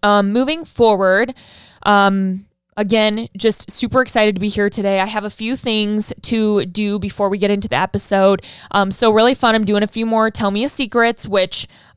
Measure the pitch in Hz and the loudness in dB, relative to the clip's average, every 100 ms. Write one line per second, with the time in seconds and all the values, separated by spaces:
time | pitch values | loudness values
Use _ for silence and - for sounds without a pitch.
0 | 208 202 196 220 262 320 330 - 226 202 | 4 2 2 0 0 -2 -6 2 2 4
1 | 190 190 233 - - - - _ - 202 | 2 2 0 -6 -18 -20 -20 _ 2 4
2 | 196 196 190 190 - _ _ - 208 226 | 4 2 0 -4 -10 _ _ -6 0 2
3 | 214 214 233 190 226 214 - - 233 254 | 2 -2 -10 -2 0 0 -6 -6 0 0
4 | 254 240 214 190 208 202 208 - 196 196 | 0 2 2 0 -4 0 -2 0 -2 0
5 | 196 214 208 - 220 262 254 214 208 214 | -2 -4 -6 -8 -6 -4 -2 -2 0 -2
6 | 208 - - 226 214 208 180 180 208 208 | -4 -8 -4 0 2 0 -2 -4 -4 -4
7 | 196 - 202 202 202 202 208 127 185 202 | -6 -4 -2 0 0 0 -2 -2 -2 -4
8 | - 196 196 190 - - - 202 196 196 | 0 2 4 2 -4 -20 -4 -2 0 2
9 | 233 214 233 262 240 220 208 208 208 226 | 2 4 2 2 2 2 2 0 0 -2
10 | 226 220 220 - 202 202 277 - 247 233 | -2 0 0 0 -2 -2 -4 -4 -2 0
11 | 233 233 226 196 185 - - _ _ | 0 0 -2 0 0 -4 -10 _ _